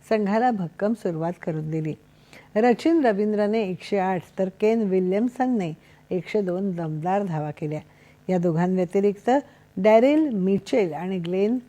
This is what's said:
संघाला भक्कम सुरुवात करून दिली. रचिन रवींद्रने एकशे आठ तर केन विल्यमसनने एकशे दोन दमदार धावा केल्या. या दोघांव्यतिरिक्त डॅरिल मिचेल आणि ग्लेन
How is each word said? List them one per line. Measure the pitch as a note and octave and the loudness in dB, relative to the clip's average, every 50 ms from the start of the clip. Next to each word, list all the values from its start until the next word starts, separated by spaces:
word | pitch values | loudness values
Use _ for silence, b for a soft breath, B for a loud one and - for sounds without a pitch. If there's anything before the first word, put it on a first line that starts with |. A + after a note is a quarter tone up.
| _ - | _ -2
संघाला | A3+ G#3+ G#3+ F#3+ G#3 A3+ A#3+ B3+ | -2 0 0 0 0 2 2 0
भक्कम | A#3+ G3 F3+ D#3 - - G3 G#3 A#3 | 0 -2 -6 -8 -6 -4 -2 -2 -2
सुरुवात | - - G3 E3+ D#3 D#3+ E3+ F3 - | -2 -4 -6 -4 -2 -4 -6 -6 -6
करून | - - D#3+ D#3 D#3 D#3 | -8 -6 -6 -6 -6 -4
दिली. | D#3 D#3+ D#3 D#3 D3 - _ B B B B B B B B B B | -4 -4 -4 -6 -8 -10 _ B B B B B B B B B B
रचिन | G#3 A3+ B3 A#3 - - D#4+ E4+ E4 C#4 | 2 2 2 2 2 2 2 2 4 4
रवींद्रने | A#3 G#3 F#3+ G#3 G#3+ G#3+ G#3 G#3 G#3 G#3+ A3+ | 2 2 2 0 0 0 0 0 0 0 -2
एकशे | A3 F#3 F3+ - - - G#3 | -2 -2 -6 -8 -6 -4 -2
आठ | G3+ F#3 F#3 F#3+ F3 - - _ - | 0 0 0 -2 -2 -4 -8 _ -4
तर | F#3+ F#3+ F#3 _ | -4 -4 -2 _
केन | G#3+ G#3+ A3+ A#3 A3 | 0 2 2 2 0
विल्यमसनने | G3 F#3 F#3+ F#3 F3+ F#3+ G#3 A#3 B3+ A#3+ - B3+ B3+ B3+ A3 F#3 D#3+ D#3 b b b b b b b | 2 2 2 2 2 0 0 0 -2 -2 -2 -2 0 0 0 -2 -4 -6 b b b b b b b
एकशे | F#3 F#3 E3 - - G#3+ | -6 -6 -6 -2 -2 -2
दोन | G3+ F3+ F3 F#3 G3 G3+ | -2 0 -2 -2 -2 -4
दमदार | F3+ E3+ E3+ D#3+ D#3 D#3 D3+ F3+ F#3+ G3+ G3+ | -4 -4 -6 -6 -6 -4 -2 -2 0 0 0
धावा | F#3+ D#3+ D#3 D3 D3+ | -2 -4 -4 -4 -6
केल्या. | D3 - D#3 D3+ D3+ D3+ D3 b b b b b b b b - | -6 -6 -6 -6 -6 -8 -10 b b b b b b b b -2
या | F#3 | -2
दोघांव्यतिरिक्त | F3+ E3+ F3+ D#3+ D#3+ F3 F3+ F#3 F#3 F3+ E3+ - G3+ G3 G3+ G3 G3+ - A#3+ B3 D4 C#4 B B B B B B | 0 2 0 0 2 0 0 2 0 -2 0 0 0 0 0 -2 -2 0 0 0 0 0 B B B B B B
डॅरिल | - F#3 G#3+ G#3+ A3+ A#3+ C4+ D4 D#4 D#4+ D4 | 0 4 6 6 6 6 6 4 4 2 0
मिचेल | A#3 G3 F3+ F#3+ G3 F#3+ G3 - - B3 G3+ E3+ D3+ | 0 0 0 2 0 0 0 0 0 0 0 0 -2
आणि | D3 F3 F#3 F#3+ | -6 -6 -6 -6
ग्लेन | F#3 E3 E3+ F3+ F#3 G3+ G#3+ A#3+ B3+ A#3+ | -6 -4 -4 0 0 0 0 0 -2 -6